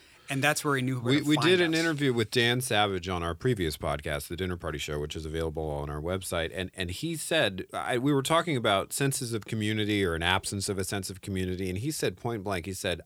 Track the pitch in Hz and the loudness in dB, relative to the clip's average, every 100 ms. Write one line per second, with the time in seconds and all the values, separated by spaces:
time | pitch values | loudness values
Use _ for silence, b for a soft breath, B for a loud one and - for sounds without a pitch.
0 | B B - 139 147 151 151 135 127 127 | B B -6 2 2 2 2 2 0 0
1 | 117 143 135 151 151 180 170 160 165 147 | 2 4 4 4 6 6 4 2 2 2
2 | 143 117 110 127 120 123 127 107 104 92 | 2 2 2 4 4 4 2 4 4 2
3 | 90 87 85 82 127 110 80 - 80 73 | -2 -2 -2 0 0 2 0 0 -2 -2
4 | 82 73 - 85 92 90 82 76 - 76 | -2 -4 -4 -4 -4 -4 -6 -6 -4 -4
5 | 76 82 78 80 80 78 78 73 73 76 | -4 -6 -6 -4 -4 -4 -4 -4 -4 -4
6 | 82 95 - 87 82 92 92 - 87 92 | -4 -4 -2 -4 -2 -4 -8 -6 -6 -6
7 | 165 160 - 160 110 95 - 98 80 123 | -6 -6 0 2 2 0 -6 -6 -2 0
8 | 139 139 131 165 165 131 110 98 - - | 2 2 4 2 2 0 4 2 2 0
9 | 139 - 120 113 - 110 107 107 107 104 | 0 0 -4 -6 -4 -2 0 0 0 2
10 | 92 82 85 95 - 101 98 95 95 101 | 2 2 2 2 0 -4 -2 -2 -2 -4
11 | 92 92 - 95 92 92 95 92 139 151 | -6 -8 -6 -2 -2 -2 -4 -4 -4 -2
12 | 131 92 120 113 98 92 87 92 95 82 | -4 -4 -4 -4 -4 -4 -4 -4 -4 -4